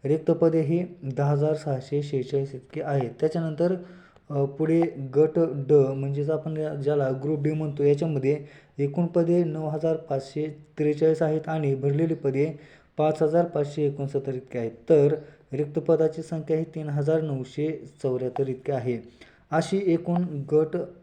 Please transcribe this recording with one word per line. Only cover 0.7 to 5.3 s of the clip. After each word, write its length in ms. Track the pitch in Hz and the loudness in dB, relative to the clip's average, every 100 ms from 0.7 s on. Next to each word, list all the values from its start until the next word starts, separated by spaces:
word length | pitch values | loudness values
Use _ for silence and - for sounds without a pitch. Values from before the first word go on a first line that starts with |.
| 170 180 - | 0 -2 -8
दहा 280 | 135 131 143 | -8 0 2
हजार 240 | 143 151 | 2 2
सहाशे 480 | 151 151 131 - 147 | 0 -2 -6 -2 -4
शेहेचाळीस 520 | 143 139 123 139 139 | -2 -4 -2 -2 -4
इतकी 260 | 127 - - | -10 -12 -10
आहेत. 300 | 151 139 120 - | -2 -2 -2 0
त्याच्यानंतर, 540 | 156 170 165 151 175 185 - - - _ _ | 0 0 -4 0 0 0 -6 -20 -20 _ _
अ, 140 | 143 | -2
पुढे 360 | 139 - 160 165 165 139 135 135 | -2 0 2 2 2 -2 -2 2
गट 220 | 156 | 4